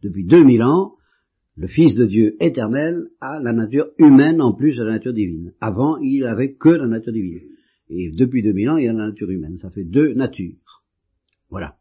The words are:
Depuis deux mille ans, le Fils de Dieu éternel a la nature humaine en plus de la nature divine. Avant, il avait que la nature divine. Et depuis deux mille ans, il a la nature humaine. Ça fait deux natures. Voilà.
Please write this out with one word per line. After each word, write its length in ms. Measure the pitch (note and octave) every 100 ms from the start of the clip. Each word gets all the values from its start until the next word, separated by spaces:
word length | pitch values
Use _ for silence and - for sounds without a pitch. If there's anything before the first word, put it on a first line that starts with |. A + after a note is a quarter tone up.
Depuis 240 | G2+ F2+ F2+
deux 180 | E3
mille 200 | C#3+ A#2
ans, 320 | A#2+ E3 G3 _ _ _ _ _ _ -
le 120 | F#2
Fils 280 | C#3 D#3+ G#2+
de 100 | A#2
Dieu 300 | G2+ G#2+ -
éternel 640 | E3 B2+ A2 B2+ D#3 E3+ E3 _
a 180 | C3 D3+
la 140 | B2
nature 380 | A#2 A2 C3+ D#3 _
humaine 440 | D#3 C3+ D3 E3
en 120 | C3
plus 220 | G#2 C#3+ B2
de 80 |
la 80 | A2
nature 220 | A2 B2+
divine. 400 | A2+ G2 E2 F2 _
Avant, 380 | A2 G2 C#3 D#3
il 260 | C#3 C#3 B2
avait 300 | G#2+ C3+ C#3
que 120 | D#3
la 200 | E3 B2+
nature 260 | A2+ A2+
divine. 340 | A2+ F#2 E2+ - - _ _ _
Et 240 | F2 F2
depuis 320 | D#2 B2+ B2+
deux 100 | G#2+
mille 160 | F#2+ A2+
ans, 60 | D#3+
il 140 | B2
a 40 |
la 140 | A2 G#2+
nature 220 | G#2 G2
humaine. 280 | F#2+ D#2 F2+
Ça 120 | F#2+
fait 160 | G2+ F2
deux 280 | G#2+ D3+ A#2+
natures. 680 | B2+ - F2 - _ _ _ _ _ _ _ _ _
Voilà. 280 | F#2 E2 _